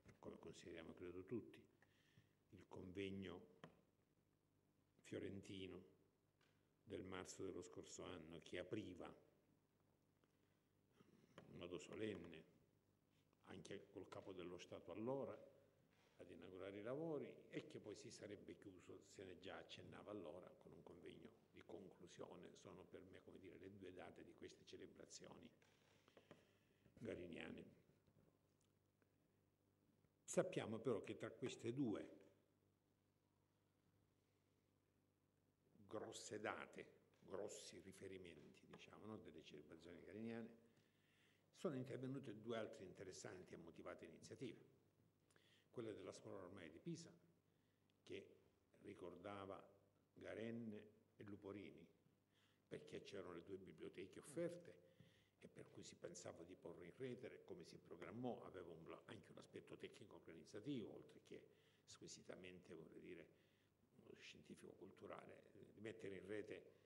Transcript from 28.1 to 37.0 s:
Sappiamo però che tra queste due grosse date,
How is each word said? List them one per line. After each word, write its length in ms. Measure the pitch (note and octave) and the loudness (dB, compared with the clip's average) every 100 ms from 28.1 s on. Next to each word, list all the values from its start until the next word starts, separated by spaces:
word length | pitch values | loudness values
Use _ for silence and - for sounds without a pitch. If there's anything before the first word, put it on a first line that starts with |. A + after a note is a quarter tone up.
| - - - - - - - - - - - - - - - - - - - - - | -20 -20 -20 -20 -20 -20 -20 -20 -20 -20 -20 -20 -20 -20 -20 -20 -20 -20 -20 -20 -14
Sappiamo 560 | - - F3+ - G#2 A2 | 6 10 10 10 6 6
però 240 | C3+ G2+ | 8 8
che 140 | - A2 | 6 2
tra 140 | A#2 | 2
queste 420 | - A#2+ - A2+ | 4 2 4 4
due 360 | B2+ B2+ F2 D2+ - - - - - - - - - - - - - - _ - - - - - - - - - - - - - - - - _ - - - - - G2 | 8 8 8 4 -4 -12 -18 -20 -20 -20 -20 -20 -20 -20 -20 -20 -20 -20 _ -20 -20 -20 -20 -20 -20 -20 -20 -20 -20 -20 -20 -20 -20 -20 -20 _ -20 -20 -20 -20 -14 0
grosse 540 | G#2+ A2 - - G#2+ | 0 2 -2 0 4
date, 460 | G#2 F2 C2 - - - | 6 4 2 -4 -8 -10